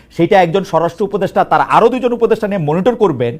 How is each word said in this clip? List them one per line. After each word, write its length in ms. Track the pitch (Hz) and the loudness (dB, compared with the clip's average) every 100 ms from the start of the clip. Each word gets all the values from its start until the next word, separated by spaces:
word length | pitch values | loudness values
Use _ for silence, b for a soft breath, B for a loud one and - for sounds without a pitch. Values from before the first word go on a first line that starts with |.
| b - | b -2
সেটা 200 | 170 196 | 2 4
একজন 200 | 175 180 | 4 0
স্বরাষ্ট্র 420 | 190 160 165 - 196 | -2 -2 -2 -2 -6
উপদেষ্টা 320 | 202 185 202 | -4 -4 -2
তার 180 | 175 156 139 143 | 0 0 2 2
আরো 100 | 220 | 2
দুইজন 240 | 254 240 | 2 -2
উপদেষ্টা 340 | 240 220 220 208 | 0 0 0 -2
নিয়ে 180 | 202 147 | -4 -2
মনিটর 260 | 160 190 233 | 0 0 0
করবেন, 360 | 202 127 120 156 | 0 0 -4 -6